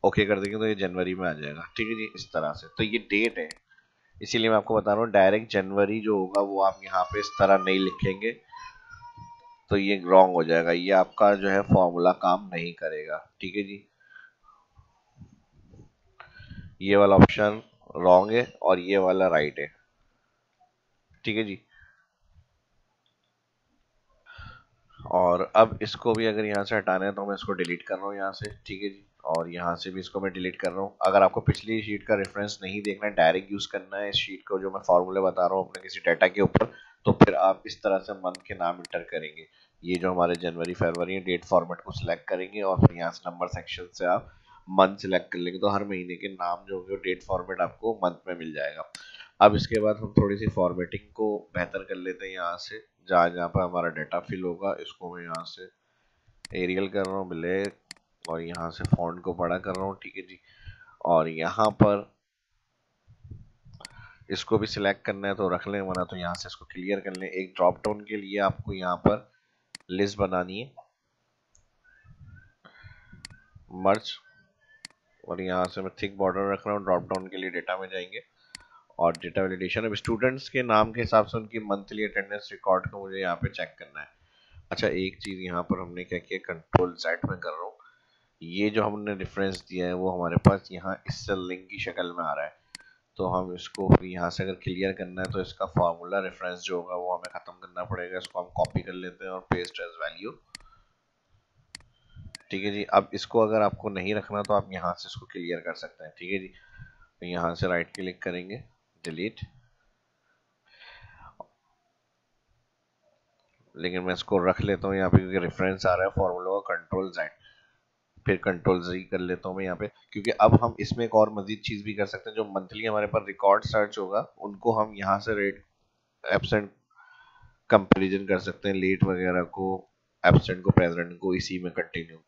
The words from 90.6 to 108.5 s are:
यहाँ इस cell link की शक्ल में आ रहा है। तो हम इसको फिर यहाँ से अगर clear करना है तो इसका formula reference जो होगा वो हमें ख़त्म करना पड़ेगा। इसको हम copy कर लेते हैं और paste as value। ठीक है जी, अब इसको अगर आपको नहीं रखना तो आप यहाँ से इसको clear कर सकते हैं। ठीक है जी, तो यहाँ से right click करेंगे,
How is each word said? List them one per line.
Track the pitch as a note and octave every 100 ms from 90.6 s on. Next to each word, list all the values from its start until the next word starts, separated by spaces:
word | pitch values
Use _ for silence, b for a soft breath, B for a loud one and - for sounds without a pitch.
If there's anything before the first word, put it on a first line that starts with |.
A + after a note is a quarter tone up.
| -
यहाँ | F#2 F#2 G2 -
इस | - -
cell | F#2+ F2+
link | F#2 F#2
की | G2
शक्ल | - F2 F2
में | F2
आ | D#2+
रहा | C#2+
है। | D2+ _ _ B B B _ -
तो | F#2
हम | F#2 F#2
इसको | F2+ - - F#2+
फिर | - F#2
यहाँ | F2+ F2
से | -
अगर | F#2+ F#2
clear | - F#2 F#2+
करना | F#2 F2+ F#2
है | F#2+
तो | G#2+
इसका | F2+ - F#2+
formula | - F2 E2+ F2 G2
reference | F#2 - F2+ F2+
जो | F2 F2+
होगा | F2 F2+
वो | F2+
हमें | F2+ F2
ख़त्म | F2+ - F2+
करना | F2+ F2+ F2+
पड़ेगा। | F#2 F2+ F#2
इसको | F2+ F#2+
हम | F2+ -
copy | D#2 -
कर | -
लेते | F2+ F#2 F2+
हैं | F#2+
और | F#2 -
paste | F2+ F2 -
as | F2 E2
value। | D2+ E2 G#2 - _ B B B B _ _ _ _ _ _ _ _ - _ _ _ - - - _
ठीक | G2
है | G2+
जी, | G2+
अब | G2+ G2+ G2
इसको | G2 - A#2
अगर | A2 A2
आपको | G#2 - A2
नहीं | G2 F#2
रखना | G#2 - G#2
तो | G2
आप | G#2 G2
यहाँ | F#2 F2
से | F2 -
इसको | - -
clear | G2 E2+ E2+
कर | E2+ E2
सकते | D#2 _
हैं। | D#2
ठीक | - F2+
है | G2
जी, | F#2
तो | - _ - - _ _ _ F2
यहाँ | F2 E2+
से | E2+ F#2
right | F2 E2+
click | - F#2 F2+
करेंगे, | - F2 F2+